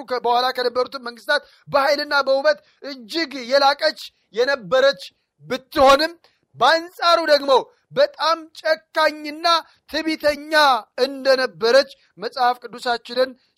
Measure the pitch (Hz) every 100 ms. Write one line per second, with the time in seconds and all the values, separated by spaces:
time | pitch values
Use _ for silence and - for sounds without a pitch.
0 | 247 247 233 240 254 262 247 240 247 269
1 | 240 233 - 294 - _ - 277 277 294
2 | 294 285 269 269 294 294 _ _ 262 269
3 | 214 311 311 269 233 277 277 285 311 311
4 | - _ _ 202 254 277 185 262 269 277
5 | - _ _ _ 151 254 - 311 269 277
6 | 320 339 _ _ _ 131 247 330 339 -
7 | 349 339 311 285 277 254 - _ _ 190
8 | 285 - 302 330 320 - 320 311 _ 330
9 | 311 302 302 302 339 330 - _ _ 302
10 | 320 311 294 294 302 311 285 240 - -
11 | 269 277 262 262 254 165 226 262 277 -
12 | _ - 214 269 247 247 233 233 254 233
13 | - 240 254 240 _